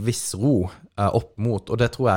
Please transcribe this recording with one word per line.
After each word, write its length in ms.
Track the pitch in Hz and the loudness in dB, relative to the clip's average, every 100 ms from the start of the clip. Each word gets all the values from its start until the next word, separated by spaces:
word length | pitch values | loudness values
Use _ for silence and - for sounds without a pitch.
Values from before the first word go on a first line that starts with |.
viss 300 | 113 - - | -2 -4 -6
ro, 360 | 95 139 110 90 - - - | -2 2 2 0 -6 -12 -2
eh, 100 | 101 | 0
opp 240 | 117 - - | 0 -2 -4
mot, 320 | 117 101 - | -2 -2 -2
og 80 | 113 | 0
det 120 | 117 | 0
tror 180 | - 120 | 0 0